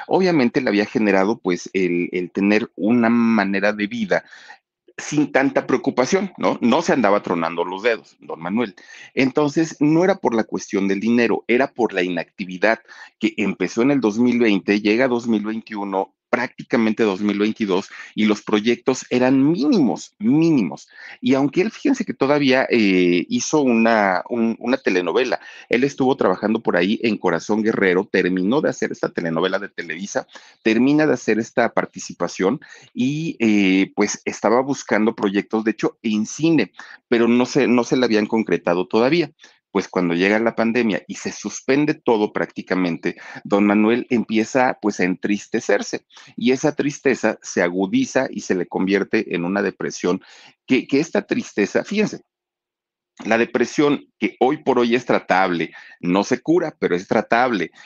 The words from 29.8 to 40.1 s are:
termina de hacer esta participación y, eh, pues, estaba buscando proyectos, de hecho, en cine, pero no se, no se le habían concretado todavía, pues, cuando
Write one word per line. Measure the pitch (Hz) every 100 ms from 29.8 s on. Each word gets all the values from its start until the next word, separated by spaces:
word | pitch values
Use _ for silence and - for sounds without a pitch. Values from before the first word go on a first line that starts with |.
| 85 82 101 - - - - _
termina | 113 110 131 151 151
de |
hacer | 127 - 110
esta | 117 - 117
participación | - 82 92 - - 87 - 92 143 - - - 110
y, | 127 151 165 -
eh, | 113 104 95 95 92 -
pues, | 101 - -
estaba | - 104 120
buscando | 135 131 - 104 110
proyectos, | 110 104 98 - 110
de | 110
hecho, | - 165 -
en | 117 107 107
cine, | - 160 156 95 - - - -
pero | 117 117
no | 120 123
se, | 147 113
no | 123
se | 117 135
le | 123
habían | 107 104
concretado | 113 101 85 - 87 90
todavía, | 107 113 175 147 _ - _ _
pues, | - -
cuando | 95 87